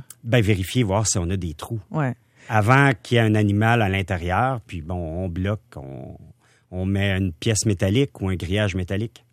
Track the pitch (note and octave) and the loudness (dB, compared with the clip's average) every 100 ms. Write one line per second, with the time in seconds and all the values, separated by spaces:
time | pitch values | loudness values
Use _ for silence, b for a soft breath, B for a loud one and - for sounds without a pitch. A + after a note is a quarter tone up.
0 | - - A#2+ B2 G#2 F2+ D#2 B2+ G2+ G2+ | -10 -12 0 2 4 2 0 0 2 2
1 | G#2+ F#2+ E2+ G2 E2+ C#2+ - A2 - D#3 | 0 0 -2 -2 -4 -8 -10 -10 -6 -4
2 | C3 - b b - A2 G#2 C3+ C#3 - | -4 -4 b b -2 2 6 6 6 2
3 | - A#2 A2 G#2+ G#2 G2+ A2 A#2 G2 F#2+ | 0 2 4 4 4 2 2 2 2 0
4 | F#2 F2+ F2 F#2+ C3 A#2+ - F2 D2+ F2+ | -2 -4 -2 0 0 -4 -8 -12 -8 -8
5 | D#2+ E2+ F#2+ F2 G2+ G#2+ _ D2 C2+ C2 | -6 -6 -6 -4 -4 -4 _ -16 -14 -14
6 | C2 - - _ _ _ _ F#2 F#2+ G2 | -16 -18 -20 _ _ _ _ -6 -2 0
7 | G2+ F#2+ G2 - A#2 G#2+ A2 F#2+ G2 A#2+ | 0 0 -2 -2 -2 0 0 0 2 2
8 | C#3 - F#2+ F2 E2 G2+ G#2 F#2 F2 G2 | 0 -4 -6 -4 -4 -2 -2 -2 -4 -6
9 | A2+ - _ | -6 -12 _